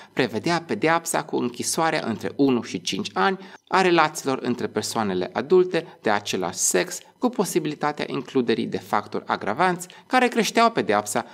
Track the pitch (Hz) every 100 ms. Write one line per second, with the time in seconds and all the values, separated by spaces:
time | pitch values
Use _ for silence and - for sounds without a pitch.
0 | - - 139 - 170 170 165 104 156 165
1 | 165 156 156 139 123 - 120 - 160 156
2 | - 101 95 - 139 120 - - - 190
3 | 208 185 190 190 - - _ 185 180 170
4 | 151 - 139 131 123 120 107 107 - 117
5 | 101 92 90 104 135 185 180 175 160 -
6 | 113 104 - 98 85 - - 185 175 -
7 | - _ 247 - 175 170 156 147 151 147
8 | - 143 - 131 120 110 110 98 - 107
9 | - 101 - 104 98 120 185 175 - -
10 | - 254 247 240 202 226 226 226 107 104
11 | 104 123 -